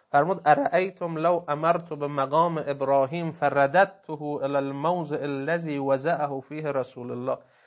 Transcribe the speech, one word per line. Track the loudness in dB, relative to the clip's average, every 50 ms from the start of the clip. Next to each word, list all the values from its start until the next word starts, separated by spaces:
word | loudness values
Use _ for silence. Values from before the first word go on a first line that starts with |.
| _ _
فرمود: | 4 4 4 4 0 2 4
«ارأیتم | 4 6 6 4 2 2 0 0 -2 -4 -6 -8 -6 -4
لو | 0 0 0 0 0 -2
امرت | -4 -2 0 2 2 2 0 -2 -8 -8
به | -6 -6
مقام | -4 -2 -2 -2 2 2 2 2 2 0 -2 -4
ابراهیم | -4 -4 -2 0 2 4 4 2 2 -2 -4 -6 -6
فرددته | -4 -2 -2 2 4 4 4 4 6 4 4 4 0 _ _ -12 -10 -8
الی | -6 -6 -4 -4 -2 -2 0
الموضع | 0 -2 -2 -4 -2 -2 0 0 -2 -2 -4 -6 -4
الذی | -4 -4 -4 -4 -2 -2 -2 -2 -2 -4 -4
وضعه | -2 0 0 0 2 0 0 -2 -2 -2 -4 -6 -8
فیه | -10 -10 -10 -8 -6 -4
رسول | -4 -4 -4 -6 -8 -12 -10 -8
الله»، | -8 -6 -4 -4 -6 -6 -8 _ _ _ _